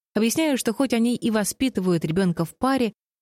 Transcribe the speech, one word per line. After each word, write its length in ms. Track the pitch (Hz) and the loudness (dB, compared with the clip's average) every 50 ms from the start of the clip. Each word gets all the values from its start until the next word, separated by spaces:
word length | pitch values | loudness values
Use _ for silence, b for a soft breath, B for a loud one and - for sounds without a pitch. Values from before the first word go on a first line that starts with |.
| _ _ - | _ _ -2
объясняя, 420 | 208 220 233 - 320 320 302 269 220 | 0 0 0 2 2 0 0 0 0
что 160 | - 233 214 | 0 -2 -2
хоть 200 | - 277 - 240 | 0 0 0 0
они 220 | 226 226 240 240 | 2 2 0 0
и 160 | - - 233 | 0 -2 0
воспитывают 720 | 214 214 196 - - - 269 254 - 196 185 185 175 160 175 | 0 0 -2 -2 -2 -2 -2 -2 -2 0 0 2 2 0 0
ребенка 400 | 156 160 190 196 180 165 - 165 | -2 0 0 0 0 0 -2 -4
в 140 | - - - | -6 -6 -4
паре, 340 | - 262 269 262 240 208 - _ _ _ _ _ | -2 0 0 0 0 -2 -4 _ _ _ _ _